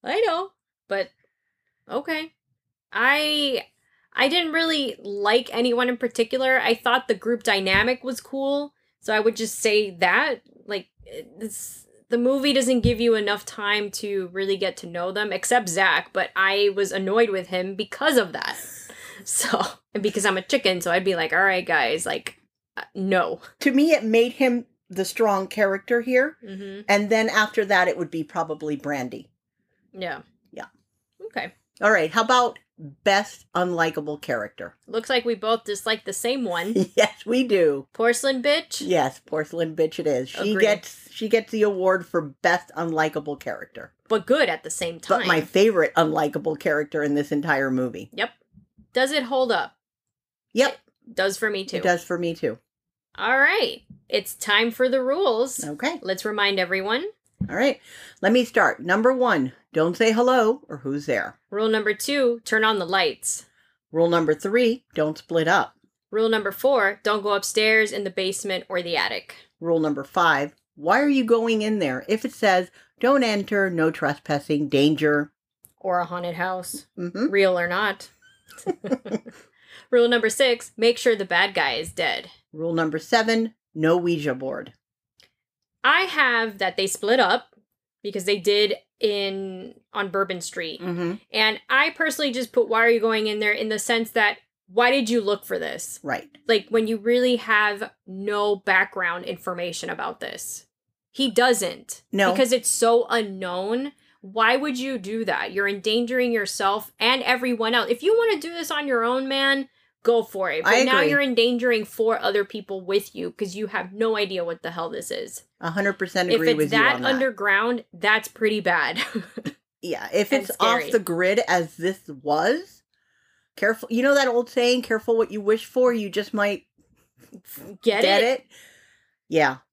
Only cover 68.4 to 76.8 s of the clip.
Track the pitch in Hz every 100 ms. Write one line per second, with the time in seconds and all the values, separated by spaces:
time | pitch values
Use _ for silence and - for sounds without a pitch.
68.4 | 202 185 - 185 175 160 92 104 - -
69.4 | - _ 165 165 156 143 139 - 170 143
70.4 | 147 _ _ - 151 226 294 269 226 233
71.4 | 233 220 214 214 156 127 - 220 247 -
72.4 | 214 185 180 _ _ _ 240 277 233 208
73.4 | 196 202 196 170 160 160 147 147 - 147
74.4 | - 151 147 139 147 147 151 147 147 _
75.4 | _ _ _ _ 190 180 170 175 175 170
76.4 | 180 185 180 -